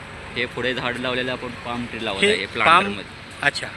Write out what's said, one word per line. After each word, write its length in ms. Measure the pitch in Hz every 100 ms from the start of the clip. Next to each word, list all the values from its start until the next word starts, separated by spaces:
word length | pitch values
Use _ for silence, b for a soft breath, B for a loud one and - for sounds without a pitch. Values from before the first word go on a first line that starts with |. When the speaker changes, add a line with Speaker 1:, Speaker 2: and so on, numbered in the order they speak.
| - - - 123
Speaker 1:
हे 100 | 120
पुढे 280 | - 123
झाड 240 | 127 127 120
लावलेलं 340 | 127 127 127
आपण 160 | 123 123
पाम 380 | 117 120 120 117
ट्री 200 | 110 110
लावत 180 | 98
Speaker 2:
हे 40 | 101
Speaker 1:
आहे, 180 | 92 98
Speaker 2:
पाम? 80 |
Speaker 1:
प्लांटरमध्ये. 680 | 120 110 170 196 101 - - - -
Speaker 2:
अच्छा. 260 | 143 - 117